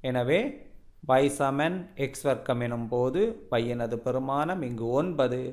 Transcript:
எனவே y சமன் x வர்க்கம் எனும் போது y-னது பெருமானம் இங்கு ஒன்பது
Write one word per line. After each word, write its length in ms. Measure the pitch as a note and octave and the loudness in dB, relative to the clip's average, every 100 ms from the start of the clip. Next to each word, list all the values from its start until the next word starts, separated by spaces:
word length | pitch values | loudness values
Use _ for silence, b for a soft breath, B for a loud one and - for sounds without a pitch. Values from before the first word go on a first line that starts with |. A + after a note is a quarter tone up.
| C3 | -2
எனவே 300 | B2+ B2 E3+ C4+ - - - - - D3 C3 | -2 2 2 0 -6 -16 -20 -20 -18 2 4
y 60 | C#3 C#3 | 4 2
சமன் 420 | C#3 C#3 D#3 F#3 F3+ - C3+ | 0 2 0 -2 -8 -6 -6
x 40 | - C#3+ | -2 -2
வர்க்கம் 320 | C3 - A#2+ | 0 0 0
எனும் 240 | A#2+ A#2+ A#2 | 0 -2 -2
போது 320 | B2 B2+ D3 A3 - - A#2+ | 0 2 2 0 -2 -2 0
y-னது 380 | A#2+ A#2+ A#2 A2+ | 0 -2 -2 -2
பெருமானம் 560 | B2+ B2+ C3+ C#3 D#3 F#3 C3+ | -2 -2 0 0 0 -2 -4
இங்கு 180 | A#2 A2+ B2+ | -4 0 2
ஒன்பது 420 | F3+ D#3 B2+ B2 B2+ | 0 2 0 0 -6